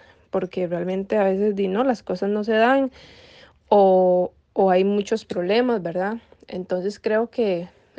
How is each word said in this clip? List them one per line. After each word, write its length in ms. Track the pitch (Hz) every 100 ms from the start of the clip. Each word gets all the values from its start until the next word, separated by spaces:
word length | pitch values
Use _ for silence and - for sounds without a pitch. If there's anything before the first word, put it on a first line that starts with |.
| - _ _
Porque 360 | 190 185 - 175
realmente 500 | 170 180 185 196 220
a 60 |
veces, 320 | 196 190 214 196
di, 120 | 190
no, 160 | 196
las 200 | 269 226
cosas 260 | - 180 196
no 140 | 208
se 100 | 214
dan 380 | 220 233 277 262 - - - - - - _ -
o, 640 | 208 190 185 185 180 180 _ _
o 160 | - 190
hay 140 | 185
muchos 420 | 196 208 196 220 -
problemas, 560 | 185 180 220 254 226
¿verdad? 360 | 170 175 196 226 - - -
Entonces 520 | 185 185 180 190 202
creo 300 | 220 214 233
que, 400 | - 214 175 175 _ _